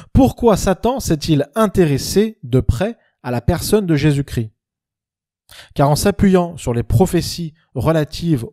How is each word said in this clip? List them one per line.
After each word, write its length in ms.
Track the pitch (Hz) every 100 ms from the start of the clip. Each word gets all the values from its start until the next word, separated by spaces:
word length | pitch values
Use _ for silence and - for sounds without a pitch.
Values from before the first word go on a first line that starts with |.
| -
Pourquoi 440 | - 262 - 240 190
Satan 420 | - 175 226 262
s'est-il 500 | - 160 - 147 - -
intéressé 840 | 214 190 165 135 - 190 220 -
de 160 | 123 127
près 380 | - 117 208 233 _ _
à 100 | 131
la 100 | 120
personne 440 | - 170 - 208 185
de 100 | 151
Jésus-Christ ? 560 | 151 139 143 - 110 _ _ _ _ _ _ _ _ _ _ - - -
Car 140 | 139
en 60 | 151
s'appuyant 600 | 202 196 202 185 175 160
sur 160 | -
les 100 | 117
prophéties 680 | 113 - 185 175 - - 165 - _
relatives 720 | 131 147 160 147 - 170 139 117